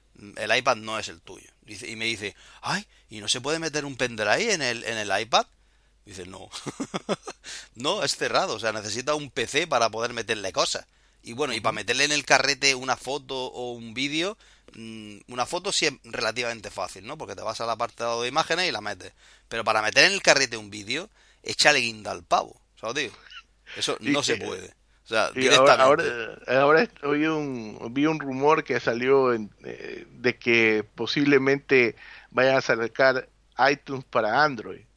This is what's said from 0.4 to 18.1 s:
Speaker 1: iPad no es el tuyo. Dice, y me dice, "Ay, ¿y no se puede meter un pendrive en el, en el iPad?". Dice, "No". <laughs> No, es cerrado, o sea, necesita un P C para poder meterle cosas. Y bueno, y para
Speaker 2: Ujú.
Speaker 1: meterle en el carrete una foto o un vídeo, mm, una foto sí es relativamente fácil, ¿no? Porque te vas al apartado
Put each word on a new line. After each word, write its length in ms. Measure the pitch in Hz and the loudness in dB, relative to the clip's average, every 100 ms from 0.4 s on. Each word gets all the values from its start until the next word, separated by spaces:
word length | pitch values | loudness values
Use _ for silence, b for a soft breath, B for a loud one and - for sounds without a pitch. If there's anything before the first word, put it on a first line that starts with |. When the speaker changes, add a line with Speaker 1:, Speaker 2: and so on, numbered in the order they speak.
| 107 123 | 0 2
Speaker 1:
iPad 200 | 127 113 | 2 -2
no 220 | 110 110 | -4 -8
es 100 | 101 | -8
el 120 | 85 | -14
tuyo. 280 | - 98 98 _ | -18 -20 -20 _
Dice, 260 | - 101 76 | -20 -16 -12
y 60 | 110 | -6
me 100 | 113 | -4
dice, 280 | 107 101 B B B | -4 -8 B B B
"Ay, 240 | - 180 - b b | -6 -6 -6 b b
¿y 100 | 110 | -10
no 80 | 104 | -4
se 120 | 127 | -4
puede 180 | 131 165 | -2 -4
meter 240 | 165 147 | -4 -6
un 120 | 143 127 | -6 -4
pendrive 560 | 123 113 104 131 226 | -4 0 2 2 2
en 80 | 180 | 0
el, 200 | 127 117 | -2 -4
en 140 | 110 113 | -4 -6
el 220 | 101 98 | -2 -2
iPad?". 260 | 113 180 240 _ _ _ _ _ | 2 0 0 _ _ _ _ _
Dice, 220 | 104 95 90 | -20 -16 -16
"No". 220 | 95 95 | -16 -16
<laughs> 640 | - 147 - 262 - - 185 - - B B B | -12 -12 -10 -10 -10 -6 -8 -8 -18 B B B
No, 280 | 110 143 196 | -6 -4 -2
es 140 | 139 - | -2 -2
cerrado, 380 | 127 123 185 | -2 0 -2
o 40 | 110 | -2
sea, 140 | 110 | -4
necesita 420 | 107 104 110 131 | -4 -6 -6 -4
un 160 | 151 143 | -4 -4
P 160 | - 113 | -6 -2
C 200 | 147 170 | -2 0
para 240 | 127 113 | 2 2
poder 220 | 110 117 | 0 -4
meterle 400 | 117 110 107 95 | -4 -4 -4 -2
cosas. 340 | 139 165 - - _ _ _ | -2 -2 -4 -10 _ _ _
Y 100 | - | -14
bueno, 220 | 120 147 | -6 -4
y 60 | 113 | -2
para 120 | 113 | -2
Speaker 2:
Ujú. 40 | 107 | -2
Speaker 1:
meterle 280 | 101 123 | -2 0
en 80 | 147 | 2
el 120 | 147 | 0
carrete 500 | 131 135 131 131 139 | 4 4 4 2 2
una 220 | 131 131 120 | 2 -2 -4
foto 500 | 127 143 131 131 127 | -4 -8 -6 -8 -6
o 260 | 107 123 | -8 -8
un 220 | 120 117 | -10 -10
vídeo, 420 | 110 143 156 185 220 b b - | -6 -4 -2 -4 -6 b b -20
mm, 440 | - 113 110 107 101 - | -18 -16 -14 -16 -20 -12
una 180 | 123 117 | -6 -4
foto 260 | 175 190 | -4 -4
sí 140 | - 156 | -2 -2
es 80 | 131 | -4
relativamente 640 | 117 123 113 113 117 113 101 | -10 -4 -4 -2 -4 -6 -10
fácil, 360 | - 90 95 104 | -8 -10 -10 -14
¿no? 120 | 151 | -14
Porque 160 | 107 98 | -12 -10
te 60 | |
vas 180 | 101 110 | -8 -6
al 100 | 117 | -6
apartado 520 | 113 117 - 117 | -4 -6 -4 -4